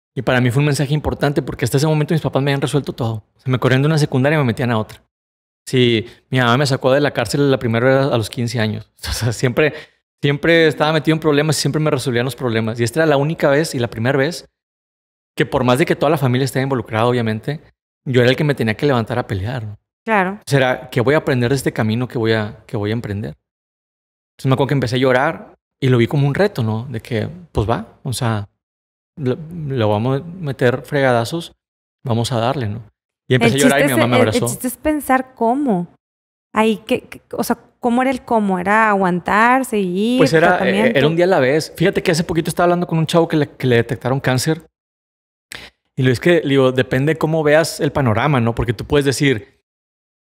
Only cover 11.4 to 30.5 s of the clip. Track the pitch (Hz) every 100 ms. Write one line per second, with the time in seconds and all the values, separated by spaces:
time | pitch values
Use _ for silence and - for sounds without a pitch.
11.4 | 156 143 147 151 156 143 135 120 127 -
12.4 | 131 113 113 117 117 156 160 139 143 160
13.4 | 156 139 160 135 117 117 120 139 139 170
14.4 | - _ _ _ _ _ _ _ _ -
15.4 | 131 143 123 123 175 175 147 156 131 123
16.4 | 135 135 135 131 104 110 120 123 113 110
17.4 | 123 151 - _ _ _ - 123 120 131
18.4 | 151 139 113 107 147 123 107 120 - 98
19.4 | 104 131 107 104 _ _ - 214 185 208
20.4 | - 139 131 127 - - 117 156 156 127
21.4 | 120 135 - - 110 110 127 127 113 110
22.4 | 107 - - 113 104 117 110 101 131 156
23.4 | _ _ _ _ _ _ _ _ _ _
24.4 | 135 131 131 139 123 127 131 127 151 -
25.4 | - _ _ - 131 123 117 143 143 139
26.4 | 202 170 110 110 131 117 - 113 107 -
27.4 | 175 - 104 143 226 _ 143 113 120 107
28.4 | 101 _ _ _ _ _ _ - 127 127
29.4 | 156 175 147 131 107 104 120 139 170 185
30.4 | 151